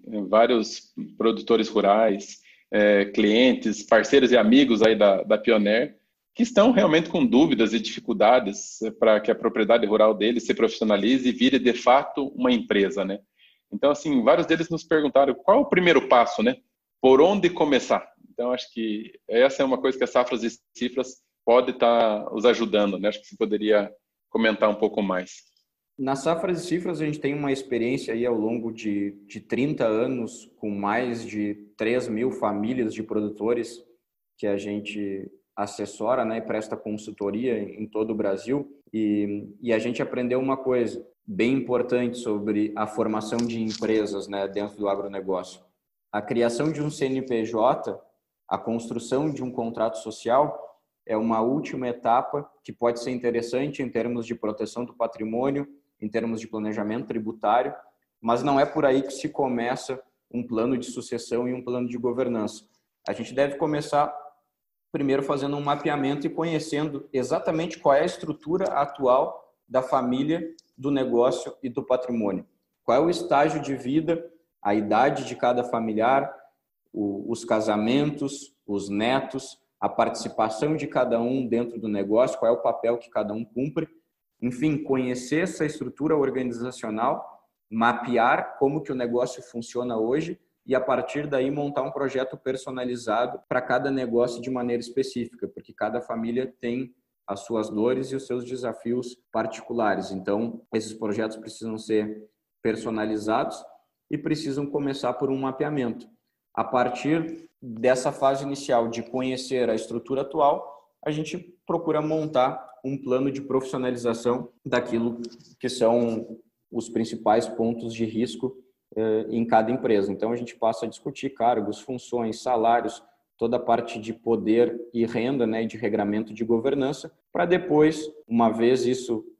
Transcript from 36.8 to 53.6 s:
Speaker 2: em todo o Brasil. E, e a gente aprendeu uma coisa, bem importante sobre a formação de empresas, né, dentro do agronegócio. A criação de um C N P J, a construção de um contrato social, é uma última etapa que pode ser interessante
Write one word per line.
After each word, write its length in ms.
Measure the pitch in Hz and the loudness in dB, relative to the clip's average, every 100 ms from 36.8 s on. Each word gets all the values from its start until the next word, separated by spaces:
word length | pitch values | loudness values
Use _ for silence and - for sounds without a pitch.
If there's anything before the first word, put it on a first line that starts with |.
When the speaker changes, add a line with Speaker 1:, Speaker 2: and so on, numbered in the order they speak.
| 110 107 107 101 101 104 127 110 | -8 -8 -10 -6 -4 -2 -2 -2
Speaker 2:
em 260 | 101 - 110 | -6 -10 -8
todo 260 | 107 110 | -4 -2
o 40 | 107 | -2
Brasil. 680 | 101 98 107 139 143 - _ | -2 -2 -2 -4 -4 -14 _
E, 560 | 110 107 104 104 104 104 - | -2 0 2 0 -4 -10 -8
e 100 | 123 | -2
a 60 | 110 | 0
gente 240 | 123 120 | 0 -4
aprendeu 380 | 135 127 123 131 | -4 -4 -2 0
uma 180 | 135 131 | 0 -2
coisa, 480 | 131 123 113 - - _ - | 0 0 0 -4 -14 _ -10
bem 280 | 95 113 | -2 0
importante 640 | 135 120 123 123 123 123 120 | 0 0 -2 0 0 0 -4
sobre 560 | 117 104 104 104 107 104 | -4 -4 -2 0 -2 -2
a 120 | 107 | -6
formação 500 | - 110 107 107 117 | -2 -2 -2 -2 -2
de 240 | 120 113 | -2 -2
empresas, 680 | 110 104 110 110 101 98 95 | -4 -2 0 2 0 -4 -6
né, 200 | 101 98 | -4 -4
dentro 300 | 98 104 104 | -4 -6 -4
do 120 | 101 | -2
agronegócio. 720 | 98 98 98 95 92 92 - _ _ _ _ _ | -2 -4 -6 -4 -4 -6 -14 _ _ _ _ _
A 100 | 104 | -8
criação 500 | - 117 117 117 147 | -2 0 2 2 -2
de 100 | 147 | -2
um 80 | 151 | -4
C 160 | 147 135 | -2 -2
N 160 | 131 | -2
P 240 | - 117 110 | -2 -2 -2
J, 540 | 117 120 147 - 95 - _ _ _ - | 2 2 2 -4 -10 -14 _ _ _ -6
a 100 | 95 | -6
construção 720 | - 113 - 117 - 131 156 | -2 -6 -4 -8 -2 -2 -2
de 100 | 127 | -4
um 100 | 127 | -6
contrato 460 | 123 117 113 113 - | -6 -6 -2 -4 -4
social, 840 | 113 104 117 127 151 - - - _ _ - | -10 -8 2 2 2 -2 -14 -20 _ _ -6
é 100 | 110 | -2
uma 260 | 113 113 | 0 0
última 460 | 113 143 147 139 127 | 2 0 -4 -6 -6
etapa 600 | 120 120 120 - 147 143 _ | -4 2 2 2 -6 -8 _
que 100 | - | -18
pode 280 | - 120 117 | -2 0 0
ser 100 | 131 | -4
interessante 720 | 123 120 117 117 127 | -2 -2 -2 -2 -2